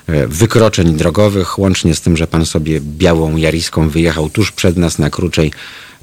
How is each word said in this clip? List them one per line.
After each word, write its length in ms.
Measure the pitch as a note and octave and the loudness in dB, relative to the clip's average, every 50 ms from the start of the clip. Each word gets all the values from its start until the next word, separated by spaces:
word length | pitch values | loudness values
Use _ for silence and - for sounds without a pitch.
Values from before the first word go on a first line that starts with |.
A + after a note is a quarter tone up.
| _ | _
e, 200 | - D#2+ D2 C2+ | -2 -2 0 -2
wykroczeń 680 | A#1 D2 D#2+ A#2 G#2+ - A#2+ A2 G#2+ - - F2 E2+ D#2+ | -2 0 0 0 2 4 4 4 4 2 2 2 2 2
drogowych, 600 | D2+ E2 E2+ D#2+ G#2 G#2 G#2 G2 G2 F2 - - - | 2 0 0 2 2 2 2 2 0 -2 -2 -2 0
łącznie 360 | G2 F#2+ F2+ - - F2 D#2 | 0 0 0 0 0 0 0
z 60 | - | 0
tym, 160 | - F2+ E2+ | 0 0 0
że 100 | D#2 E2 | 0 0
pan 180 | - - E2 E2 | 0 0 -2 0
sobie 360 | - - F2 D2+ D#2 D#2+ D2+ | 0 -2 -2 -2 -2 -2 -4
białą 560 | C#2 D2 D2+ D#2 F#2 F2 E2+ E2 D#2+ D#2+ D#2 | -4 -6 -4 0 0 2 2 2 0 0 0
jariską 520 | D#2+ D#2 D#2+ D#2 E2 E2 - - E2 D#2+ D#2+ | 0 0 0 0 -2 -4 -4 -2 0 0 0
wyjechał 400 | D2 E2 E2 E2+ D#2 D#2+ D#2 D#2 | 0 0 0 0 0 -2 -4 -4
tuż 220 | - A2 G#2 - | -2 -2 -2 -2
przed 260 | - - - F#2+ E2+ | -2 0 0 0 2
nas 220 | F2+ E2+ D#2+ - - | 2 0 0 0 0
na 100 | D2+ D2 | -2 -2
Kruczej, 420 | - - F2+ E2+ - - D#2+ D2+ - - - - - - - - - - | -2 -2 -4 -2 0 0 0 -2 -2 -8 -16 -20 -20 -20 -20 -20 -20 -20